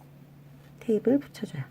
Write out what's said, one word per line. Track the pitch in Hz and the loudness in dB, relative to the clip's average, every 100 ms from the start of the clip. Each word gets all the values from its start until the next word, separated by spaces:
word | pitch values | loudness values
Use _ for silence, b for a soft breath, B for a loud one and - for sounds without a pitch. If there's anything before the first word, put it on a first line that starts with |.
| - - - - - - - - | -20 -20 -20 -20 -20 -20 -20 -12
테이프를 | - 214 - 285 | 0 2 4 2
붙여줘요. | - - 208 143 - | 0 -12 -10 -8 -10